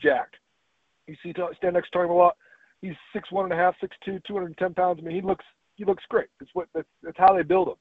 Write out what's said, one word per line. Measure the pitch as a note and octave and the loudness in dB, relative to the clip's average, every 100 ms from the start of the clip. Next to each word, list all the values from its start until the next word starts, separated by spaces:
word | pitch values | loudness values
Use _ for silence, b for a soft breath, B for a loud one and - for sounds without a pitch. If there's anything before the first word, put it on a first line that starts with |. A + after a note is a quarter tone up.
jacked. | D3 B2 - - _ _ _ _ _ _ - | 0 0 -4 -12 _ _ _ _ _ _ -20
You | D3+ | -16
see, | F3 E3+ F3 D#3 | -12 -6 -8 -4
stand | F#3 | -2
next | F3 - | 0 -2
to | F3+ | -2
Tommy | E3+ | 2
Mellott, | F3 F3 - b b b b | 6 6 4 b b b b
he's | F#3+ D3+ - | -14 -14 -10
six | F3 - | -12 -6
one | F#3+ F#3 | -4 -2
and | |
a | E3 | 0
half, | F3+ - | 0 0
six | F#3+ - | -8 -10
two, | G3 F#3+ - | -10 -10 -8
two | |
hundred | G3+ F3 D#3 | -8 -6 -4
ten | F#3 | -4
pounds. | F3 F3+ D#3+ | 0 -2 -2
I | |
mean, | E3 F3 | -6 -6
he | |
looks, | F#3+ F#3 - _ _ | -4 -6 -8 _ _
he | - | -8
looks | G3+ F#3 - | -2 -2 -2
great. | A3 - - | -4 -4 -12
It's | C#3 | -12
what, | F3+ E3 | -10 -8
that's, | E3 - _ | -8 -10 _
that's | E3 E3+ | -10 4
how | F#3 | 6
they | F#3+ | 6
build | D#3 F#3 E3 | 2 2 0
them, | - | -6